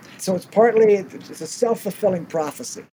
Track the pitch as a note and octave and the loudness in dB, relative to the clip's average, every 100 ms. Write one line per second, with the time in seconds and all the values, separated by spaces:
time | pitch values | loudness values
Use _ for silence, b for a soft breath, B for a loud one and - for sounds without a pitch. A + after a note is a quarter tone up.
0 | B B - F3+ - G3 A#3 A3 A3 G3+ | B B -4 -4 -2 2 4 6 4 4
1 | F#3 C3+ - D#3 D#3+ - A#3 A3+ G3+ - | 0 -14 -16 -14 -12 -4 -2 -2 -4 -2
2 | G#3 F3+ - E3 D3+ - B2+ - - | -2 -2 -4 -6 -6 -8 -12 -14 -18